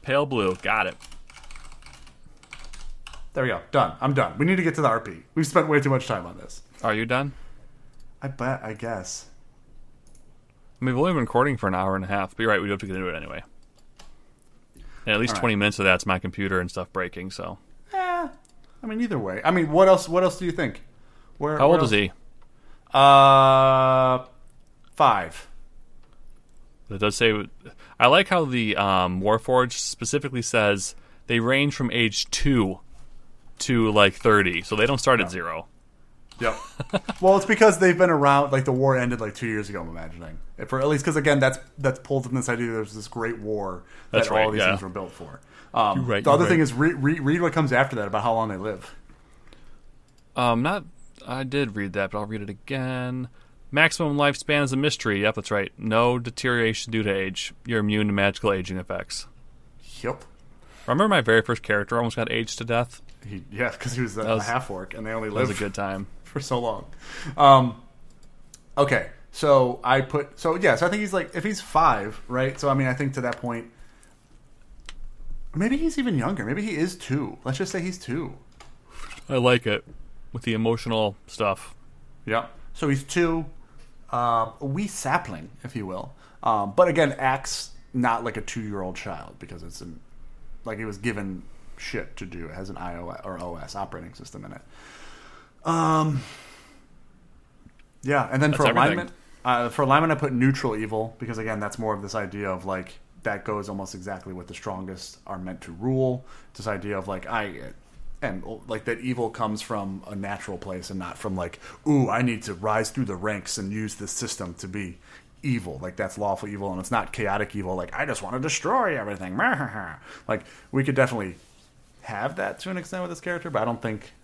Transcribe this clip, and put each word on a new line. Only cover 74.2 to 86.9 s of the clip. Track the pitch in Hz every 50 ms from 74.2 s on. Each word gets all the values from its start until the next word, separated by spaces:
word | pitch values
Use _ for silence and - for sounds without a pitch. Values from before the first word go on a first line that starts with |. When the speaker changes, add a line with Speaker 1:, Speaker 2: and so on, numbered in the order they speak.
| _ _ - - - - - - - - - - - - - - - - - - - - - - - - -
Speaker 2:
maybe | 156 196 240 269
he's | 277 330 320 311 285
even | 254 247 180 131
younger. | 113 160 202 160 101
Maybe | 110 143 202
he | 208 226 165
is | 147 165 185 185
two. | - - - 131 147 131 95 - - -
Let's | 127 135 -
just | 190 185
say | - 185
he's | 165 185 180 -
two. | - - 120 160 156 - - - - - - - - - - - _ - - - - - - - - -
Speaker 1:
I | 139
like | 127 120 123 127 120 -
it. | 113 104 - - - - - - - - - - -
With | - 117
the | - 120 113
emotional | 107 113 113 117 113 - 120 113 110 110 104 101 - -
stuff. | - - - 110 101 95 - - - - - - - - - - - - - -
Speaker 2:
Yeah. | 107 110 117 - - - - - - -
So | - 160 143
he's | 139 135
two. | 139 - - 175 170 165 165 165 156 - - - - - - - - - - - - -
Uh, | - 120 120 120 117 113 113 113 - -
a | 147
wee | 135 139 180 208
sapling, | 202 - - - 131 151 175 - 113 92 78 80 - - - -
if | 127 -
you | 117 101
will. | 92 92 95 - 135 - - - - - -
Um, | - 117 110 104 101 101 104
but | 175 180
again, | 175